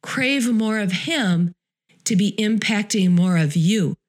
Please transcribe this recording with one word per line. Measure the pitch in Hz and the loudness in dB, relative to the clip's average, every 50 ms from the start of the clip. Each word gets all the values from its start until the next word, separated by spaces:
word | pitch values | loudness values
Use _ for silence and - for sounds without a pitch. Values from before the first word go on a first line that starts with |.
Crave | - - - - 262 254 277 277 233 240 | -12 -8 -6 -2 0 0 0 0 0 0
more | 240 220 220 220 214 220 | 0 0 0 0 -2 -2
of | 208 190 | -2 -2
him | 185 170 170 285 330 311 233 185 175 170 175 170 - _ _ _ _ _ _ _ _ _ _ | -4 -4 -4 -4 -2 0 0 0 2 2 0 -2 -4 _ _ _ _ _ _ _ _ _ _
to | - 233 180 | -2 0 0
be | 202 202 - - | 0 0 0 -2
impacting | 214 214 226 214 - - 233 202 208 208 - 220 190 180 | -2 0 0 0 0 0 -2 -2 -2 -2 -2 0 2 4
more | 175 175 175 185 180 170 | 4 4 2 2 2 2
of | 160 147 151 | 0 0 0
you. | 170 160 170 214 220 180 127 - _ _ | 0 2 2 2 2 0 -2 -4 _ _